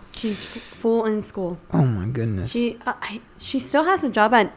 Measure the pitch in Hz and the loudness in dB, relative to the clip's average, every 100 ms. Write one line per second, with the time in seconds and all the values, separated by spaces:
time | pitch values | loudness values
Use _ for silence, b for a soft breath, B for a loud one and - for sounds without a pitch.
0 | - - 226 202 - 233 - - 226 226 | -10 -6 -4 -2 -6 -10 -12 -2 2 2
1 | 220 214 202 - 180 170 - 165 131 107 | 2 0 -4 -4 -6 -6 -2 2 2 2
2 | 95 127 113 98 117 233 240 226 - - | -2 -2 -2 -2 -2 -2 -2 -2 -6 -6
3 | - 208 - - - 269 262 285 320 381 | -8 -12 -16 -16 -6 -6 0 2 4 2
4 | 294 214 214 233 196 | 2 2 4 6 4